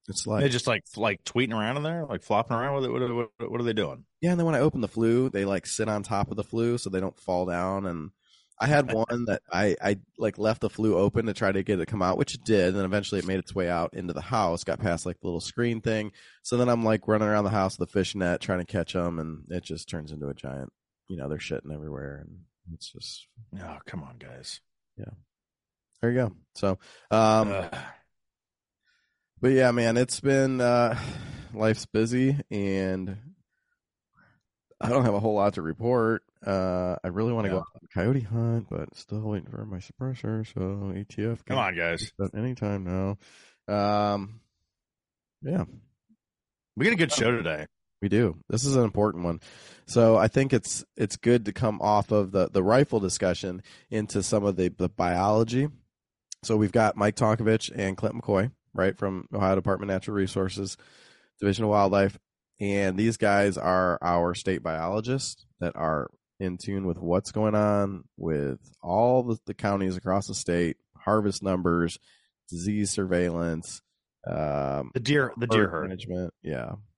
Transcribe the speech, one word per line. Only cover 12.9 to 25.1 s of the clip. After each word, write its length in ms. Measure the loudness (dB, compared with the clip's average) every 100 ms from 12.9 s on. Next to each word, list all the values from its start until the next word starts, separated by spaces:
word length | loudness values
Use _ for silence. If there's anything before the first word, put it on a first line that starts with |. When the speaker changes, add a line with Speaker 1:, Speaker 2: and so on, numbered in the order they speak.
| -2 -2 -4
Speaker 1:
it 60 | -2
made 120 | -4
its 160 | -4 -4
way 140 | 0
out 240 | 0 -2
into 180 | -6 -6
the 80 | -8
house, 460 | -2 0 0 0 -4
got 160 | -2
past, 240 | -2 -2 -4
like, 160 | -8
the 60 | -6
little 120 | -6
screen 400 | -6 -2 -2 -2
thing. 320 | -2 -2 -4 -12 -20 _
So 160 | -2 2
then 100 | 2
I'm, 160 | 2
like, 240 | 2 2 2
running 220 | 2 4
around 160 | 2 2
the 40 |
house 280 | 2 0 -2
with 80 | -2
a 40 |
fish 200 | 0 -2
net 280 | 0 0 0
trying 180 | -2 -4
to 60 | -2
catch 320 | -4 -2 -2
'em, 220 | -2 -4
and 260 | -8 -10 -8
it 120 | -8
just 240 | -8 -12 -8
turns 240 | -10 -10
into 160 | -10 -8
a 60 |
giant, 400 | -8 -10 -10 -12 _ _ _ _
you 80 | -10
know, 140 | -6
they're 80 | -8
shitting 360 | -6 -8 -8
everywhere, 520 | -12 -10 -10 -10 -12 -16
and 120 | -20 -20 _ -20
it's 180 | -18 -18
just 340 | -18 -16 -18 -20 -20 -18 -16
Speaker 2:
Oh, 200 | -14 -16 -14
come 180 | -14
on, 140 | -14 -18
guys. 420 | -20 -18 -16 -18 _ _ _ -18
Speaker 1:
Yeah. 140 | -16